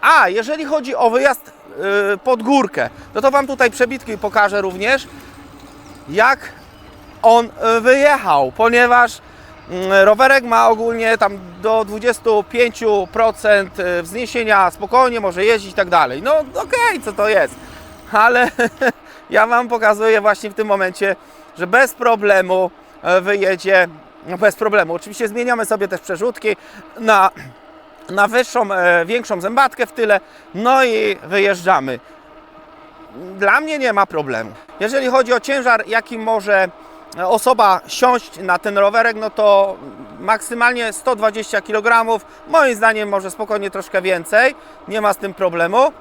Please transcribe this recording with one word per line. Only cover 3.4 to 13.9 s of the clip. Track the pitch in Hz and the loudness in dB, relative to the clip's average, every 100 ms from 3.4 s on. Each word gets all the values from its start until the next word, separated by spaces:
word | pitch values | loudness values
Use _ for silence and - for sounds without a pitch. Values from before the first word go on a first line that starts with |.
| 269 | -2
tutaj | 269 247 | -2 -2
przebitki | 226 247 262 - 214 | 0 -4 -4 -10 -8
pokażę | 208 208 202 202 | -4 0 0 0
również, | 190 185 208 269 - - - - - - - - - - - | -4 -6 -2 -4 -4 -20 -20 -20 -20 -20 -20 -20 -20 -20 -8
jak | 165 233 269 - - - - - - - - | 0 2 0 -6 -20 -20 -20 -20 -20 -20 -2
on, | 226 233 233 - 226 226 | 4 4 2 -4 -2 0
y, | |
wyjechał, | 226 269 285 285 202 143 131 | 4 4 4 2 2 0 0
ponieważ, | - 226 240 240 247 240 - - - - - - | 0 2 4 4 4 2 -2 -20 -20 -20 -20 -12
mm, | 180 190 196 196 | -8 2 4 6
rowerek | 214 262 277 | 6 4 4
ma | 240 226 226 | 2 2 4
ogólnie | 226 233 233 226 226 | 2 -2 -2 -2 0
tam | 208 202 180 175 | -2 -4 -18 -8
do | 202 220 208 | -2 0 -2
dwudziestu | 214 240 226 233 214 196 | -4 -4 -2 0 -2 -2
pięciu | 240 240 - 226 208 180 | -2 -2 0 -2 0 -2
procent, | 220 226 214 214 202 196 - | 0 0 0 2 2 0 -6
y, | 180 | -4